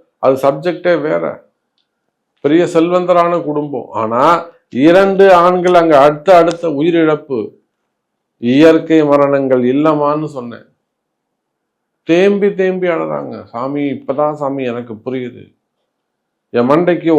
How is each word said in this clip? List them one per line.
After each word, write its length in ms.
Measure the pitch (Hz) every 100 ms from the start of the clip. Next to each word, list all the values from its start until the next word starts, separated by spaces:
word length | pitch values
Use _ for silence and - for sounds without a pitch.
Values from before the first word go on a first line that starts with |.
| _ _
அது 300 | 123 135 139
சப்ஜெக்டே 520 | 151 170 160 180 165
வேற, 480 | 147 170 160 - _ _ _ _ _ _ _ _ _ _
பெரிய 240 | 143 165 165
செல்வந்தரான 760 | 165 170 180 180 175 175 175
குடும்பம். 440 | 143 147 147 127 -
ஆனா 560 | 107 110 117 151 170 - - _
இரண்டு 640 | 117 151 180 196 190 196
ஆண்கள் 400 | 180 175 180 175
அங்க 260 | 180 165 143
அடுத்த 380 | 147 151 - 175
அடுத்த 300 | 165 165 165
உயிரிழப்பு, 840 | 139 165 170 156 151 151 123 101 - _ _ _ _ _ _ _ _
இயற்கை 680 | 120 131 160 160 160 160 147
மரணங்கள் 560 | 143 139 139 135 127
இல்லமான்னு 640 | 123 139 156 151 147 151 151
சொன்னேன். 400 | 139 120 113 _ _ _ _ _ _ _ _ _ _ _ _ _ _
தேம்பி 500 | - 170 196 202 202
தேம்பி 340 | 180 185 185 180
அழறாங்க, 560 | 160 156 147 139 110
"சாமி, 400 | 101 117 135 143 143
இப்பதான் 420 | 127 - 135 151
சாமி 300 | 147 139 139
எனக்கு 300 | 127 120 120
புரியுது, 640 | 104 - 127 123 104 - _ _ _ _ _ _ _ _ _ _
என் 200 | 120 120
மண்டைக்கு 420 | 151 175 170 156